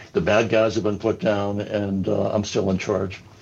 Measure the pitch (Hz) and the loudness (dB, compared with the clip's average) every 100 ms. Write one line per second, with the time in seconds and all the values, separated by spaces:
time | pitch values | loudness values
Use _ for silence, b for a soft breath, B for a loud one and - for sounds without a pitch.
0 | B - 80 104 117 110 110 113 104 101 | B -2 2 2 4 4 2 2 -2 0
1 | 110 104 113 104 101 101 104 104 101 98 | 0 0 0 0 0 -2 -4 -4 -2 -2
2 | 92 101 98 107 101 - 98 92 - 95 | 0 0 0 0 -2 -2 0 0 0 -2
3 | 95 92 B B | -2 -8 B B